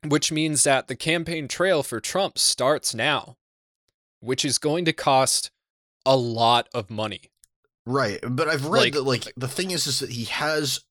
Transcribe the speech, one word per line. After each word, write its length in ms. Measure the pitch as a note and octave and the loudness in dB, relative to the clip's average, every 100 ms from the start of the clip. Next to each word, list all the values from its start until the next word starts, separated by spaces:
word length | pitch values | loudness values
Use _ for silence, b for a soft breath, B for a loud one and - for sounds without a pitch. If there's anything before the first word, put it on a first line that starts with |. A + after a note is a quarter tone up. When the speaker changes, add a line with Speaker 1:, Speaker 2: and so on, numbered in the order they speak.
| D3+ | 2
Speaker 1:
Which 240 | D3 - | 0 2
means 320 | D#3 D#3 D3 | 0 0 2
that 240 | C#3+ C3+ - | 4 2 0
the 80 | B2+ | -6
campaign 500 | E3 E3+ E3 E3 C#3+ | -2 -2 -2 -6 -6
trail 340 | - F#3+ E3+ | -2 2 2
for 140 | C3+ A2+ | 0 -6
Trump 360 | - F3+ F#3+ - | -4 -2 -2 0
starts 540 | - - B2+ D3 - | 0 2 2 2 -2
now, 420 | A2+ B2+ C#3 - - _ _ _ _ _ _ _ _ | -2 0 0 -4 -20 _ _ _ _ _ _ _ _
which 240 | A2+ C3 | -6 -2
is 140 | D3 B2 | 0 0
going 260 | D#3 D#3 | 0 0
to 80 | E3+ | -2
cost 580 | D3+ - C3 C3 - - _ _ _ _ _ | 0 2 4 4 0 -4 _ _ _ _ _
a 120 | - C3+ | 2 4
lot 520 | A#2+ A2+ A#2 A#2+ A#2 | 2 2 4 4 2
of 160 | B2 G#2+ | -6 -8
money. 400 | G#2+ G#2+ G2 _ _ _ _ _ _ - | -6 -6 -6 _ _ _ _ _ _ -4
Speaker 2:
Right, 340 | C3 A#2+ G2 - | 0 0 -2 -4
but 200 | B2+ D#3 | -2 0
I've 180 | D#3 C#3 | -2 2
read 140 | F#3 | 4
Speaker 1:
Like 120 | - | 4
Speaker 2:
that, 80 | C#3+ | 2
like, 300 | C3+ A#2+ - - | 0 -2 -2 -8
the 120 | B2+ | -8
thing 220 | - F#3 | -4 -4
is, 140 | F3 D3 | -2 -2
is 100 | C3 | -4
that 100 | C3 | -4
he 140 | A#2+ | -6
has 600 | A2+ - D3 D#3 D3 - _ | -6 -4 -2 -2 -2 -4 _